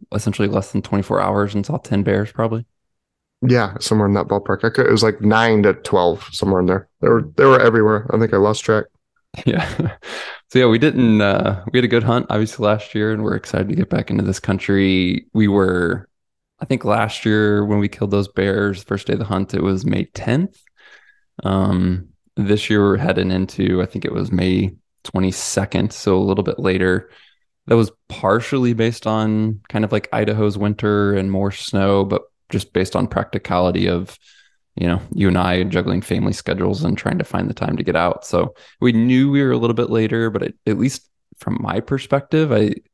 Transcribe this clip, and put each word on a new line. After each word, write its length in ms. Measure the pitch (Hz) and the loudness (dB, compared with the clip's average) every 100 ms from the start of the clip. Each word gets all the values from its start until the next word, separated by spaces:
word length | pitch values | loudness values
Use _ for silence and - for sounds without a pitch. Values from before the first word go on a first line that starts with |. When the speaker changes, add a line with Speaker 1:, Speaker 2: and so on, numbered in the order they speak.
| - | -8
Speaker 1:
essentially 360 | 104 - 101 101 | -6 -4 -2 0
less 240 | 101 98 | 0 -2
than 100 | - | -6
twenty-four 380 | - 101 98 104 | -4 -4 0 0
hours 340 | 95 101 104 101 | 0 0 0 -2
and 100 | 98 | -4
saw 140 | 135 | -6
ten 240 | - 101 | -4 -2
bears 300 | 101 101 107 | 0 0 -2
probably. 340 | - 113 110 117 _ _ _ _ _ _ - 127 | -2 -2 -2 -8 _ _ _ _ _ _ -4 2
Speaker 2:
Yeah, 280 | 123 101 98 | 2 2 -4
somewhere 300 | - 107 101 | 0 2 2
in 60 | 101 | 2
that 120 | - | 0
ballpark. 380 | 101 - 101 113 | -2 -2 -2 -2
I 60 | |
could, 160 | - 123 | 2 2
it 20 | |
was, 140 | 113 110 | 4 2
like, 160 | 104 | 2
nine 420 | 104 110 117 110 | 2 4 4 4
to 120 | 101 92 | 4 2
twelve, 540 | - 98 87 82 - | 0 2 2 0 -6
somewhere 260 | - 98 95 | -6 0 0
in 80 | 90 | 2
there. 220 | 92 - - | 0 -4 -4
They 80 | - | 2
were, 140 | 117 151 - | 2 0 2
they 80 | 139 | 6
were 160 | 127 | 6
everywhere. 500 | 120 113 107 107 113 | 6 4 4 2 0
I 60 | 107 | 0
think 160 | 113 98 | 2 2
I 40 | |
lost 260 | 104 107 - | 2 0 0
track. 220 | 107 - | 0 -2
Speaker 1:
<laughs> 560 | _ _ _ _ - - | _ _ _ _ -6 -2
Yeah. 440 | 170 160 - 160 - - - - - _ | -2 -2 -4 -6 -6 -14 -14 -14 -16 _
So 80 | 127 | 2
yeah, 80 | 127 | 4
we 120 | 113 | 4
didn't, 420 | 151 127 120 107 | 4 4 4 4
uh, 420 | 101 98 - 98 95 | 4 2 0 -2 -2
we 60 | 123 | 0
had 60 | 123 | 2
a 40 | |
good 140 | 117 | 2
hunt, 240 | 117 117 123 | 2 0 0
obviously, 340 | 107 110 - 107 | -2 -2 -2 0
last 300 | 107 - 110 | 0 -2 -4
year, 180 | 107 | -2
and 100 | 107 | -2
we're 140 | 107 107 | -2 -4
excited 320 | - - 101 | -4 -4 -2
to 60 | 175 | -2
get 140 | - | -2
back 200 | - - | -2 -2
into 140 | 104 98 | -2 -2
this 160 | 92 | -2
country. 840 | - 98 - 98 95 92 90 87 - 110 | -2 -4 0 2 2 2 0 -2 -4 0
We 120 | 104 | 2
were, 600 | 101 92 90 85 - - _ _ _ _ - | 4 2 2 0 -2 -8 _ _ _ _ -14
I 60 | - | -4
think 220 | 131 113 | -4 0
last 400 | 107 110 - 113 | 0 0 -2 0
year 380 | 107 107 104 104 | 2 2 2 0
when 120 | 104 | 0
we 100 | 101 | 0
killed 220 | - 104 | -2 -2
those 160 | 101 101 | 0 -2
bears, 540 | - 98 98 101 95 | 0 0 2 0 -4
first 240 | - 98 - | -4 -6 -2
day 60 | |
of 60 | 104 | -4
the 80 | 104 | -2
hunt, 260 | 95 98 | -4 -2
it 100 | 95 | -2
was 220 | 95 95 - | 0 0 -2
May 220 | - 92 | -2 -4
tenth. 520 | - - 127 190 _ _ _ - - _ _ _ - 98 | -8 -2 -2 -2 _ _ _ -20 -20 _ _ _ -8 -2
Um, 640 | 95 98 92 92 92 90 _ _ - | 0 2 0 0 -2 -6 _ _ -6
this 340 | 101 104 - | 0 0 0
year 120 | 107 | 2
we're 140 | 101 98 | 2 2
heading 340 | - 92 95 | 0 0 0
into, 520 | 92 95 - 90 90 | -2 -4 -2 -2 0
I 40 | 90 | -2
think 200 | - - | -4 -6
it 60 | |
was 200 | - 101 | -6 -4
May 420 | 90 92 95 98 - _ _ - | 0 0 2 0 -4 _ _ -8
twenty-second, 880 | 98 92 92 - - 98 90 98 | -2 -2 -2 -6 -4 -2 -2 -2
so 240 | - - 92 | -4 0 2
a 80 | 98 | 2
little 200 | 98 98 | 0 -2
bit 140 | - | -2
later. 520 | 92 92 92 92 - - _ _ _ _ - | -2 0 2 0 -4 -20 _ _ _ _ 0
That 100 | 117 | 2
was 160 | 107 - - | 2 -4 -20
partially 640 | - - 107 117 139 123 | -4 0 0 0 0 0
based 340 | 113 113 117 - | 0 -2 -2 -4
on 540 | 110 110 107 110 107 - | -2 0 0 -2 -4 -6
kind 160 | 107 107 | -4 0
of, 80 | |
like, 160 | 104 - | -2 -2
Idaho's 440 | 110 107 107 104 98 | -2 0 0 0 0
winter 580 | 104 104 107 104 101 101 | -2 0 0 2 2 0
and 160 | 95 | 0
more 220 | 95 98 | 0 -2
snow, 540 | 98 - 98 98 98 98 | -4 -4 0 2 2 2
but 160 | 98 - _ - | -2 -4 _ -6
just 220 | 107 - | -6 -2
based 240 | - 92 - | -2 0 -2
on 100 | - | -2
practicality 840 | - - 101 - 90 90 92 92 | -2 -4 -6 -2 0 2 2 0
of, 300 | 87 92 - _ _ _ _ _ - | -2 -4 -14 _ _ _ _ _ -4
you 100 | 87 | -2
know, 140 | 87 - | -2 -4
you 160 | - 98 | 0 2
and 80 | 90 | 2
I 240 | 90 90 92 | 2 0 0
juggling 360 | 90 92 95 | -2 -2 -2
family 300 | - 95 98 | -2 -2 -2
schedules 520 | 101 - 92 92 98 - | -4 -4 -2 -2 -2 -2
and 120 | 98 | -2
trying 220 | - - | -2 -4
to 60 | - | -4
find 240 | 95 98 | -4 -4
the 40 | 104 | -6
time 220 | - - | -6 -4
to 60 | - | -2
get 120 | 82 | 0
out. 280 | 87 - - | 0 -2 -4
So 300 | 87 85 - - - | -2 -2 -6 -20 -2
we 120 | 120 | 0
knew 380 | 113 120 127 139 | 2 2 2 2
we 120 | 139 | 2
were 100 | 135 | 2
a 40 | 123 | 0
little 180 | 117 113 | 0 0
bit 160 | 120 | 0
later, 400 | 113 110 117 113 | 0 0 0 -2
but 120 | 107 | -2
it, 120 | - - - | -6 -6 -4
at 120 | 104 | 0
least 300 | 123 - _ _ _ - | -2 -4 _ _ _ -12
from 200 | - - | -8 -6
my 200 | 101 104 | -4 -6
perspective, 720 | 117 139 - 139 - 156 156 | -4 -6 -2 -4 0 0 2
I, 220 | 110 107 - _ | 2 0 -2 _